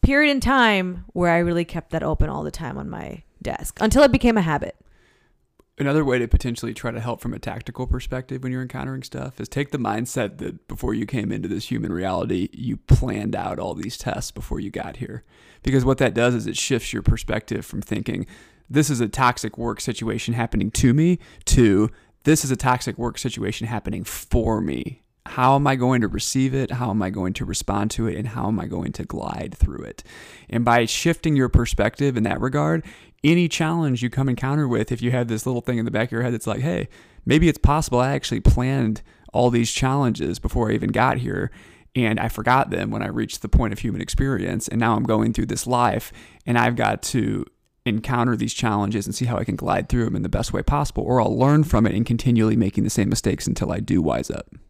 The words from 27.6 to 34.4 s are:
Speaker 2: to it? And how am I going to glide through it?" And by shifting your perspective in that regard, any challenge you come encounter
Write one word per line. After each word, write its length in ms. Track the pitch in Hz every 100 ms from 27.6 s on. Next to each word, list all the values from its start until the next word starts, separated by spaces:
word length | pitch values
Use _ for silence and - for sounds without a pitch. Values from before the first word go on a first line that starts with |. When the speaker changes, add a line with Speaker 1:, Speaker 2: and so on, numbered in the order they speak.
| - 101 104
Speaker 2:
to 160 | - 113
it? 100 | -
And 120 | 113
how 180 | 117 101
am 120 | 110
I 60 | 80
going 240 | 92 -
to 120 | - -
glide 500 | - - - - -
through 260 | - -
it?" 200 | 55 - - - - - -
And 160 | 117 120
by 180 | 120
shifting 540 | 117 - 165 170 165 143
your 100 | 127
perspective 680 | - 120 - 110 - 143 120
in 60 |
that 180 | 107 -
regard, 420 | 123 143 151 165 - - - _
any 280 | 147 170 170
challenge 520 | - 160 165 156 123
you 80 | 120
come 200 | 131 135
encounter 360 | 120